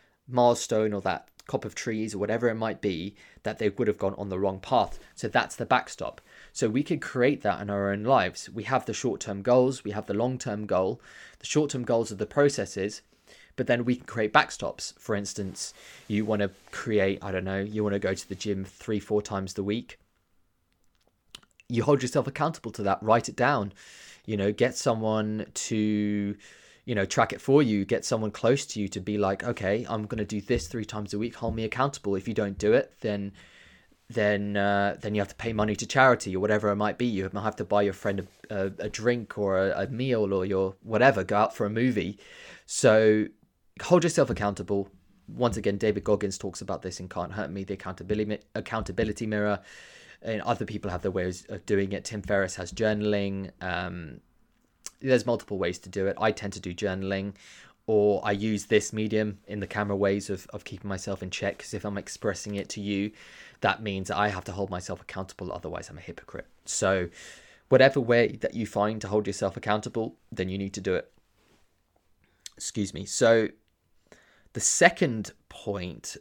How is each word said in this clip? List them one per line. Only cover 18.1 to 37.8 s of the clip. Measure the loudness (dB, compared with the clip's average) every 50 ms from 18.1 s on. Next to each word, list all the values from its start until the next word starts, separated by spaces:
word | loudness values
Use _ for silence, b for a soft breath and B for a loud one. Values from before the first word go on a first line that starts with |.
| -2
to | -2 -6 -10
the | -10
gym | -8 -4 -4 -2 -4 -4
three, | -10 -12 -14 -6 -4 -4 -4
four | -2 0 0 0
times | 0 0 -4 -4 -4 -6 -6
the | -4 -2
week. | -2 -2 -2 -4 -10 -18 _ _ _ _ _ _ _ _ _ _ _ _ _ _ _ _ _ _ _ _ _ _ _ _ _ _ _ _ -20 _ _ _ _ _ _
You | 0 2 4
hold | 4 4 4
yourself | 4 0 0 0 0
accountable | 0 -2 -2 -2 -2 -2 -6 -10 -12 -8
to | -4 0
that, | 0 0 0 4
write | 4 4 4 4 0
it | -2
down, | 0 2 2 2 2 -2 -4 -6 B B B B B B B B B B
you | -6 -2 0
know, | 0 0 2
get | 2 2 0 0
someone | 0 0 0 0 2 0 0 0 0 0 -2 -2 -6 -6 -8 -8
to, | -10 -6 -2 0 0 2 2 2 2 2 0 0 0 0 -2 -4 B B B B B B B B B B
you | -4 -2
know, | 0 0
track | 0 2 2 2 2 0
it | -8
for | 2 6 6 6 6
you, | 6 4 0 2
get | 0 0 -2 0
someone | -2 -2 0 0 -2
close | -4 0 2 4 4 4 0
to | -6 -6 -4
you | -4 -4
to | -4 -6
be | -4 -4 -2
like, | 0 2 0 0 0 -4
"Okay, | -6 -6 -2 0 0 0 0 -2 -4
I'm | -6 -6 -4
gonna | -6 -4 -6 -4
do | -4 -4 -6 -2
this | 0 0 0 0 -4
three | -8 -8 -8
times | -6 -6 -8 -8 -6 -4
a | -4
week, | -4 -4 -6
hold | -4 -6 -4 -4
me | -2 -4
accountable." | -4 -2 0 -2 -2 -2 -4 -4 -2 -2
If | -2 -2 -2
you | -2
don't | 0 0 -2 -2 0
do | 4 6 6
it, | 6 4 2 _ _
then, | -6 -4 -4 -4 -6 -8 -12 B B B B B B B B B B B B _ _ _
then, | -2 0 2 2 2 2 0 -2 0 2
uh, | 2 4 4 4 2 2 -2 -4
then | -6 -2 0
you | 0 0
have | -2
to | -4
pay | _ -6 -4 0
money | 0 0 0 0
to | -2 -4
charity | -2 4 6 8 8 8 6 2 -4 -2
or | 0
whatever | 2 2 2 2 4 2
it | 2
might | 2 0 -2 0 0
be. | -2
You | 0 0 -2 -2 -2 -4
might | -4 -4
have | -4 -4
to | -4 -4
buy | 2 4 4